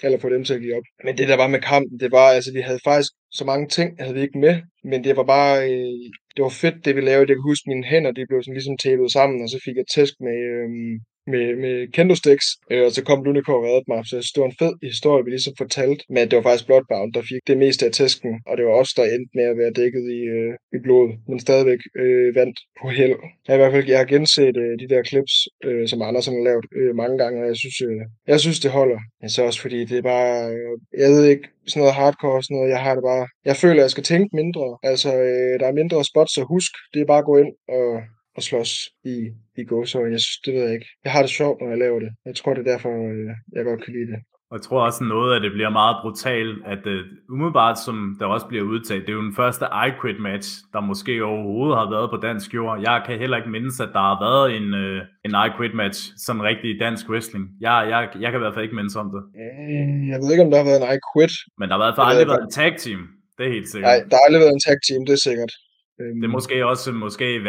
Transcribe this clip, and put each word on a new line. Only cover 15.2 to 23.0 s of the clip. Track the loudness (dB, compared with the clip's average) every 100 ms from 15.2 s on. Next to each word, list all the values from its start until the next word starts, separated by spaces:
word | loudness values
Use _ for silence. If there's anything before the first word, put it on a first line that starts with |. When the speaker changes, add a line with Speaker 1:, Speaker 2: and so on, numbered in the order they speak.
| 2
Speaker 1:
vi |
ligesom | -4 -6 -6
fortalte, | -6 -2 0 -2 -2
men | 0
at | 4
det | 4
var | 4
faktisk | 2 4
Bloodbound, | 4 4 -2 -4
der | -6 -6
fik | -6 0
det | 4
meste | 4 4 0
af |
tæsken, | 2 0 0 -4 -8 -6
og | -2
det | 2
var | 4
os, | 2 2
der |
endte | 0 0 -4 -2
med | 0
at | 2
være | 0 2
dækket | 0 -2 -6 -6
i, | -4 -4
øh, | -4 -8 _ -4
i | 4
blod, | 6 4 0 -10
men | -4
stadigvæk, | 2 4 4 0 -4 -2
øh, | 2 4 4 4
vandt | 0 -2 -18 -14
på | -4
held. | 2